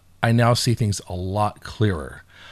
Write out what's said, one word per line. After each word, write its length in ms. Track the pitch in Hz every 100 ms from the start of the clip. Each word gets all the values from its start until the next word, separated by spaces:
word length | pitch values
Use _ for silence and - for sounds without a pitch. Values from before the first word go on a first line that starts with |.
| _ -
I 100 | 113
now 220 | 117 117
see 200 | 120 -
things 260 | 113 107 98 -
a 60 |
lot 480 | 90 92 101 104 -
clearer. 600 | - - 107 85 67 - - - -